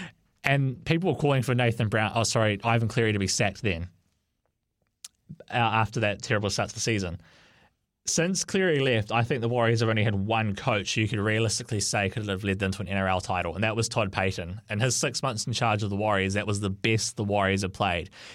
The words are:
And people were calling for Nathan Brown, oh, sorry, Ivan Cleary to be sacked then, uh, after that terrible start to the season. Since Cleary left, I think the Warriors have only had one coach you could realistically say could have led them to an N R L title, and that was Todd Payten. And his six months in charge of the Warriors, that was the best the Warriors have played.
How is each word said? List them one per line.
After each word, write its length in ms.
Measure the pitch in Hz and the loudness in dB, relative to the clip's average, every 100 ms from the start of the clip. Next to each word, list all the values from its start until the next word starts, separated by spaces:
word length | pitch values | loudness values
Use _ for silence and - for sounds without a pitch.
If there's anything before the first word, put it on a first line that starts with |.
| 180 - _ _ 139 | -12 -18 _ _ 0
And 360 | 139 135 123 | 2 0 -2
people 260 | - 165 180 | 0 0 2
were 60 | 131 | 0
calling 240 | 147 135 | 2 2
for 140 | 120 123 | 2 2
Nathan 320 | 120 113 110 | 2 2 0
Brown, 240 | 110 107 | 0 0
oh, 80 | 117 | 0
sorry, 380 | 110 120 107 101 | 0 2 2 2
Ivan 240 | 117 117 113 | 2 2 2
Cleary 260 | 123 113 | 2 2
to 60 | 104 | 2
be 80 | 95 | 0
sacked 360 | - 104 - | 0 -2 -2
then, 260 | 107 82 90 _ _ _ _ _ _ _ _ _ _ _ - _ _ - - | -2 -2 -6 _ _ _ _ _ _ _ _ _ _ _ -20 _ _ -20 -6
uh, 40 | 120 | 0
after 420 | 113 113 107 123 | 4 4 2 2
that 220 | 107 101 | 0 -2
terrible 280 | - 110 101 | 0 0 0
start 180 | - 98 | -2 -4
to 60 | 110 | -4
the 40 | |
season. 400 | 120 107 90 85 - - - _ _ _ _ _ - | 0 0 -2 -6 -14 -20 -20 _ _ _ _ _ -4
Since 360 | - 175 190 | -2 0 -2
Cleary 340 | - 196 185 147 | -2 0 2 2
left, 320 | 135 113 104 | 2 2 2
I 140 | 113 | 0
think 160 | 117 131 | 0 0
the 80 | 117 | 0
Warriors 320 | 123 117 113 | 2 4 4
have 80 | 113 | 2
only 160 | 110 | 2
had 100 | 104 | 2
one 400 | 101 101 113 107 | 2 0 0 0
coach 420 | 98 - 104 98 - | -2 0 0 0 0
you 120 | 110 | 0
could 100 | 107 | 0
realistically 600 | 104 107 113 - - 104 | 0 2 0 -2 -4 -4
say 280 | - 110 95 | -2 0 0
could 200 | - 104 | -2 -4
have 160 | 95 | -2
led 160 | 101 98 | -2 0
them 100 | 98 | 0
to 120 | 95 | -2
an 40 | 95 | -4
N 100 | 98 | -2
R 100 | 95 | 0
L 120 | 92 | 0
title, 360 | - 90 87 85 | 0 -2 -2 -2
and 80 | |
that 100 | 110 | -2
was 140 | 110 117 | 0 -2
Todd 240 | 123 101 | 0 -2
Payten. 480 | 98 95 - 85 104 - | 0 -2 -2 -8 -10 -8
And 120 | 104 | -2
his 140 | 127 | 0
six 300 | - 147 139 | 0 -2 -2
months 200 | 135 113 - | -4 -4 -4
in 40 | |
charge 300 | 113 120 107 | 0 2 2
of 80 | 107 | 0
the 60 | 101 | -2
Warriors, 380 | 107 98 95 | 2 2 2
that 120 | 101 104 | 0 -2
was 140 | 101 | -2
the 100 | 101 | -2
best 460 | 98 113 113 - - | -2 0 0 0 -4
the 80 | |
Warriors 380 | 104 101 95 98 | -2 2 2 2
have 100 | 92 | -2
played. 380 | - 101 87 78 - - | -2 0 0 -4 -14 -20